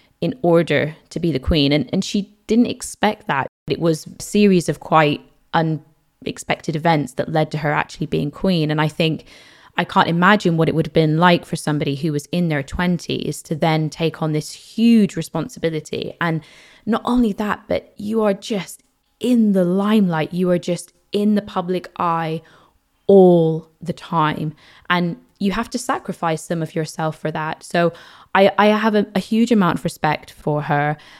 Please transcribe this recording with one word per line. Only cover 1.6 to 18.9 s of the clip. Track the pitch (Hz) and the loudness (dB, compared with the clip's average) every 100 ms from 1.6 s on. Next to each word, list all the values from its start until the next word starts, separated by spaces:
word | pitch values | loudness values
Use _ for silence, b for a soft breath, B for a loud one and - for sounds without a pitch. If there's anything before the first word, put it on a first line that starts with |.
| 139 | 2
And, | 143 - | 2 0
and | 190 | -4
she | - 208 196 _ - | -2 -4 -6 _ -2
didn't | 226 240 | 2 0
expect | - - - 208 208 - | -2 -12 -4 -2 -2 -4
that. | 139 - _ - | -4 -4 _ -6
It | 143 | -2
was | 165 156 - | 0 -2 -6
a | - | -18
series | - 208 208 180 160 | -2 4 6 4 2
of | 151 | -4
quite | - 160 151 - - _ _ | 0 2 2 0 -8 _ _
unexpected | 165 160 151 - _ _ _ - - - 160 - 156 | 0 0 -2 -8 _ _ _ -12 -8 -6 -6 -4 -2
events | 170 151 143 - | 0 0 -2 -6
that | 147 | -4
led | 156 156 | -2 -2
to | 156 | -2
her | 147 | -2
actually | 151 - - 156 | -2 -4 -8 -6
being | 156 147 | -4 -4
Queen. | - 190 175 151 | -4 -2 0 0
And | 151 | 0
I | 156 | -2
think | - 165 156 - b b b b b | 0 -2 -2 -10 b b b b b
I | 175 | -2
can't | 196 160 | 0 2
imagine | 170 185 208 180 165 | 4 4 4 2 2
what | 160 | 2
it | 160 | 0
would | 156 | 0
have | |
been | 165 156 156 | 2 2 4
like | 175 175 - | 4 4 0
for | 160 | -8
somebody | - 147 143 139 | -4 -4 -4 -4
who | 160 | -4
was | 147 - | -4 -4
in | 175 175 | -4 -2
their | 147 | -2
twenties | 139 - 180 175 - 131 - - | -4 -4 -2 -2 -4 -6 -6 -8
to | - 156 | -8 -2
then | 165 156 156 | 0 0 -2
take | - 160 156 | -2 -4 -2
on | 156 | -4
this | 151 - | -4 -6
huge | - - - 233 226 196 - | -14 -12 0 4 4 4 -2
responsibility. | - 165 - - 165 156 - - - - | -6 -6 -8 -6 -6 -4 -8 -8 -8 -4
And | 170 160 b b b b 208 | -4 -4 b b b b -4
not | 226 - | -4 -2
only | 247 226 | 0 0
that, | - 208 - - | -2 -6 -6 -4
but | - - - | -6 -6 -12
you | 208 220 | -6 -2
are | 214 | 0
just | 202 - 202 170 - _ | -2 -4 -8 -8 -16 _